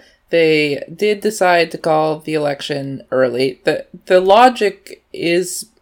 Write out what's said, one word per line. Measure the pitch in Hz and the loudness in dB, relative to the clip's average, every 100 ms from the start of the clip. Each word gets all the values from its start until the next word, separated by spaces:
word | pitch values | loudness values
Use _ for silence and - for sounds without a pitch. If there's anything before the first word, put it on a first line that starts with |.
| _ _ - | _ _ -4
they | 165 160 156 147 143 - | 0 2 2 0 -4 -8
did | 170 208 208 | -4 -4 -2
decide | 208 214 180 175 165 | -4 0 2 2 0
to | 160 | -4
call | 165 156 156 156 | -2 0 0 -4
the | 156 | -4
election | 156 147 139 - 143 139 135 - | -4 -2 -4 -6 -8 -8 -10 -6
early. | 127 127 120 135 - | 0 0 0 -2 -2
The, | - 151 - 180 - | -4 -4 -6 -14 0
the | 185 | 2
logic | 185 208 254 240 202 196 - - _ | 6 6 6 4 -4 -4 -18 -20 _
is | - 165 175 175 - - _ | -8 -2 -2 -2 -8 -14 _